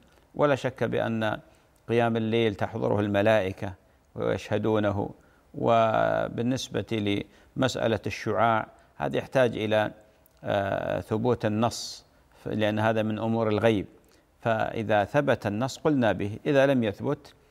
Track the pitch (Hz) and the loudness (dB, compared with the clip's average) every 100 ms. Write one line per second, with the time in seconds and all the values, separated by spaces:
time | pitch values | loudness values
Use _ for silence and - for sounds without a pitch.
0 | _ _ _ - 147 131 131 - 117 117 | _ _ _ 0 0 2 -2 -4 -2 -2
1 | 113 113 110 110 - _ _ _ - 117 | -2 -2 -2 -4 -10 _ _ _ -2 2
2 | 117 113 110 117 113 98 113 113 123 107 | 2 0 0 2 0 0 -4 -2 0 0
3 | 104 101 107 110 95 95 98 90 _ _ | 2 2 4 4 0 -4 -10 -12 _ _
4 | _ 117 113 107 - 107 110 110 104 98 | _ -6 -4 -4 -2 -2 0 0 0 -2
5 | - - _ _ _ 143 123 117 113 113 | -4 -10 _ _ _ -4 2 4 4 2
6 | 110 110 110 120 117 131 - 113 101 113 | 2 0 -2 -2 -2 -4 -4 -6 -4 -2
7 | 104 101 - - _ - 131 - 117 107 | 0 -2 -4 -14 _ -2 -2 0 0 0
8 | - - 113 98 117 110 - - _ - | -2 -6 -4 2 2 2 -2 -12 _ -8
9 | 143 131 - 135 123 - 107 107 107 - | -4 -4 -2 2 2 0 0 0 0 -4
10 | - _ _ _ 135 101 98 - - 101 | -18 _ _ _ -4 -2 0 -2 -2 -4
11 | - 110 123 113 110 104 117 - - - | -2 -2 0 0 0 0 0 -2 -10 -14
12 | - _ _ _ - 107 107 107 110 110 | -20 _ _ _ -6 -2 0 2 2 2
13 | 107 107 113 113 110 104 113 107 - - | 0 -2 0 0 2 2 4 2 -2 -12
14 | _ _ _ _ 123 110 - 117 107 104 | _ _ _ _ -2 0 -2 -4 0 2
15 | 98 143 139 117 107 104 131 - 165 143 | 2 0 0 0 -2 -2 -4 -2 0 2
16 | 113 87 101 107 - 139 139 135 110 98 | 2 0 -4 -4 0 4 4 4 0 -2
17 | 120 147 - _ _ | -4 -6 -8 _ _